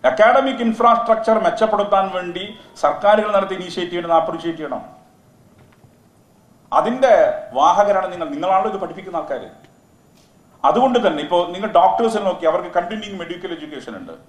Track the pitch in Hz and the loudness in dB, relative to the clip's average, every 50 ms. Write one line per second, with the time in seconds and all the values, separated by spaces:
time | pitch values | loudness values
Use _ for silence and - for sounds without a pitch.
0 | - - - - 214 233 254 269 262 269 254 - 233 226 220 - 240 233 220 202 | 2 0 4 6 6 6 6 6 2 2 -2 -2 -2 -2 0 4 4 4 4 4
1 | - - 220 220 - 226 220 214 - - - - 220 220 214 208 202 202 202 190 | 4 2 0 2 2 0 2 2 2 0 2 2 0 2 2 0 0 2 2 2
2 | 190 190 180 180 180 175 170 180 196 208 220 - - - - - - 147 147 151 | 2 0 -2 -6 -6 -6 -8 -8 -10 -10 -14 -18 -20 -20 -10 0 0 0 0 2
3 | - 202 208 214 214 214 208 196 196 190 185 - 180 175 - 190 175 170 175 175 | 4 4 4 4 2 2 0 0 0 0 -6 -8 -8 -8 -6 -6 -6 -4 -6 -6
4 | 165 170 170 160 160 160 165 165 - 170 165 156 156 139 127 107 - - - - | -2 2 2 2 2 0 -6 -6 -6 -8 -8 -6 -8 -8 -8 -10 -10 -14 -20 -20
5 | _ _ _ _ _ _ _ _ _ _ _ _ - _ _ _ _ _ _ _ | _ _ _ _ _ _ _ _ _ _ _ _ -20 _ _ _ _ _ _ _
6 | _ _ _ _ _ _ _ _ _ _ _ _ _ _ - 143 - 226 240 262 | _ _ _ _ _ _ _ _ _ _ _ _ _ _ 0 0 0 0 -2 0
7 | 262 254 214 175 - - - - - - 120 131 147 170 180 196 208 202 196 190 | 4 4 6 6 4 2 0 -4 -8 -6 0 2 4 4 4 4 2 2 2 0
8 | 185 180 180 175 165 151 143 147 170 185 190 190 190 220 196 196 190 170 - 190 | 0 -4 -6 -8 -8 -8 -6 -4 -2 0 0 2 0 -2 -4 -6 -8 -8 -10 -14
9 | 190 185 170 165 151 151 139 120 - - - _ _ _ _ _ _ _ _ _ | -14 -8 -8 -8 -6 -6 -8 -10 -10 -14 -20 _ _ _ _ _ _ _ _ _
10 | _ _ _ _ _ _ _ _ _ _ _ _ - 135 165 233 262 262 247 240 | _ _ _ _ _ _ _ _ _ _ _ _ 0 2 2 4 2 2 2 2
11 | 220 190 160 147 147 156 175 175 175 170 175 185 208 214 - 180 180 196 - - | 2 0 -2 -2 -4 -2 0 0 0 -2 -6 -8 -8 0 2 4 4 4 2 2
12 | 233 220 220 214 202 190 175 - - 160 - 175 170 175 - 180 175 - 220 214 | 0 0 -2 -2 -2 -2 -4 0 0 0 0 0 -4 -2 -4 -4 -4 -4 -8 -10
13 | 208 202 196 185 170 160 170 170 185 180 170 151 151 151 151 131 - - 110 92 | -10 -12 -12 -12 -10 -10 -12 -12 -10 -10 -10 -10 -12 -14 -14 -14 -14 -14 -14 -14
14 | 90 82 80 - - | -14 -16 -18 -20 -20